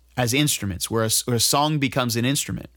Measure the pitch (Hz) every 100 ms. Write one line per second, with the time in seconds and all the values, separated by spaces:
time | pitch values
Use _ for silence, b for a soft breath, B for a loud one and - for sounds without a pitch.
0 | _ - 120 135 151 - 101 80 - 113
1 | 110 - - 117 - 143 151 151 135 139
2 | 123 117 123 131 - 92 -